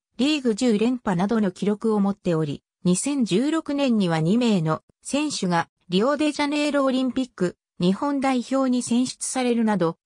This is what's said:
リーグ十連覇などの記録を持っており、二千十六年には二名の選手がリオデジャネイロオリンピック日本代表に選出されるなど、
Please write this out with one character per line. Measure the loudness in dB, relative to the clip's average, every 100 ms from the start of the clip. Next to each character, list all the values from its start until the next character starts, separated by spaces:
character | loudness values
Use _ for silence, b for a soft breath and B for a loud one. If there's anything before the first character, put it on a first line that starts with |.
| _ -2
リ | 0 2
ー |
グ | 0 0
十 | 2 2
連 | 0 -2
覇 | -2 0
な | 0
ど | 0
の | 0
記 | -2 -2
録 | 0 0
を | 2
持 | 0
っ | 0
て | -2 0
お |
り、 | -2 -6 _ _
二 | 0 0
千 | 0 -2
十 | 0 2 2
六 | -2 -2
年 | -2 0 2
に | 2
は | 0
二 | 2 2
名 | 2 2
の | 0 -2 _ _ -6
選 | -2 -2
手 | -4 -2
が | 0 -2 _ -2
リ | 0
オ | 2 2
デ | 0
ジ | 0
ャ | -2
ネ | 0 0
イ |
ロ | 0
オ | 0
リ | 0
ン | -2
ピ | -2
ッ | -6 -4
ク | -4 -4 _ -2
日 | 0
本 | 0 -2 0
代 | 0 -2
表 | -2 0 0
に | 0
選 | 0 0 0
出 | -4 -6
さ | -2
れ | 0
る | 2
な | 2 2
ど、 | 0 -4